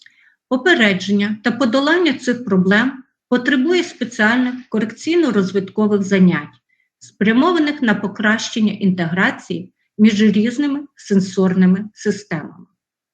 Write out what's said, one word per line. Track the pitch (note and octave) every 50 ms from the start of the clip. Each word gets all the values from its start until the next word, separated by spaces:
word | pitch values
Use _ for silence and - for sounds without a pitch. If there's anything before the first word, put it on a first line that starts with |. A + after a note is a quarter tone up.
| - - _ _ _ _ _ _ _ -
Попередження | B3+ B3+ - F#4 E4+ B3+ A3 G3+ F#3+ F3+ F#3+ G3 G#3 G3+ G3+ G#3+ G#3+ - -
та | B3
подолання | A#3 - C#4 A3+ A3 C4+ C#4 D4 E4 F4+ F4+ D4+ C4
цих | - - B3 A#3+ A#3+ -
проблем | G3+ F#3+ F#3 F3 F#3+ G3+ G#3+ B3 C4 - - - _ _ _ _ -
потребує | B3 B3 A#3+ D4+ D4 B3+ B3+ E4 F4+ F4 -
спеціальних | - - - A#3+ - - - G#3+ G#3+ A#3+ B3+ B3+ B3 B3+ - - -
корекційно-розвиткових | - G#3+ A3 G#3+ - - - D#4 E4 F4 D#4+ C4 G#3 G3+ F#3 F#3 - G3 F#3 - - G#3+ G#3+ G#3 G#3 G3
занять, | G3 F#3 G3 F#3+ F#3 F3+ D#3+ D3 D3+ - - _ _ _ _ _ _ _ _ _
спрямованих | - - _ - G#3 A3 A3+ B3 D4 F4 F4+ E4 D4+ D4 D4 -
на | B3+ A3 G3+
покращення | G3+ - F#3+ - - G#3+ G#3+ A3 A3+ - - - A#3 G#3+ G3+ -
інтеграції | - G3+ F#3+ F3+ F3+ E3+ D#3+ E3+ F#3+ G#3 B3+ - - - - F#3 E3 F#3 - _ _ _ _ _
між | - G#3+ A3 G#3 G3
різними | A3 G#3+ G3+ G#3+ G#3 A#3+ A#3+ C4 D4 C#4+ C#4 C#4+ D4 - _
сенсорними | - - - G#3 F#3+ F#3 - - G3 F#3+ F#3 F3+ F#3 F#3 F3+ F#3 G3 G#3+ - _
системами. | - - G#3 G3+ - - - F3+ D#3 - - - - - _ _ _ _ _ _ _ _ _